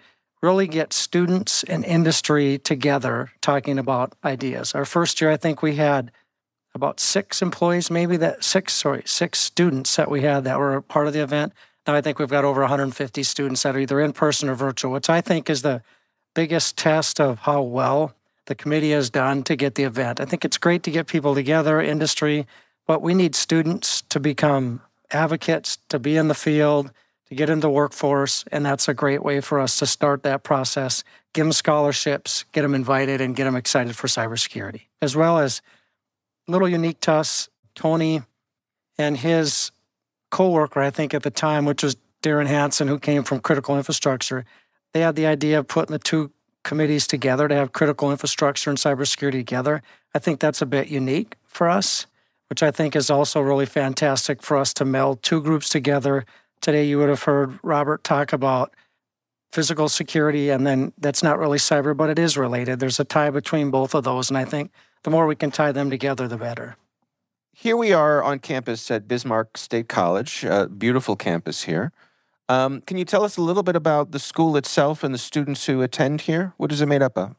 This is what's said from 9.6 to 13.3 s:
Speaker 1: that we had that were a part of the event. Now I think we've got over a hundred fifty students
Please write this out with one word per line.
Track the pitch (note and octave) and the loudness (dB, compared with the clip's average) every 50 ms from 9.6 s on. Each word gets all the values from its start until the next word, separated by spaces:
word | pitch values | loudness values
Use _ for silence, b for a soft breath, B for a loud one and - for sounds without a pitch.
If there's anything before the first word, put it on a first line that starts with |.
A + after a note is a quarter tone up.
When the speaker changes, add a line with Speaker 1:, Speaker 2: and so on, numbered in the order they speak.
| F3 F3 C3+ C3 C3 - - - | 2 2 2 0 -2 -2 0 0
Speaker 1:
that | D3+ C#3+ | 0 0
we | D3 C#3 | 0 0
had | C3 D3 C#3+ C#3 C3 | 2 2 2 2 0
that | B2+ C3 C#3 | 0 0 0
were | C#3+ C#3 C3+ C#3 | 0 0 -2 -2
a | |
part | - - - D3+ D3 D3+ | -4 -2 0 0 0 2
of | D3 | 0
the | D3+ | -2
event. | D3 C3 D3 D3 D3+ G3 b b b b b b b | -2 -2 -2 -2 -2 -4 b b b b b b b
Now | - D3 | 0 0
I | D3 | 0
think | C#3+ D3+ C#3 - | 0 0 -2 -2
we've | D3+ A#2+ | -2 0
got | C#3 C#3+ C#3 | 0 2 2
over | C#3+ C3+ C3+ | 2 2 2
a | C#3 B2+ | 2 2
hundred | C#3+ C#3 C#3 C3+ B2 | 2 0 0 -2 -4
fifty | - C#3+ B2 - C#3+ C3+ | -6 -8 -6 -6 -4 -4
students | - | -4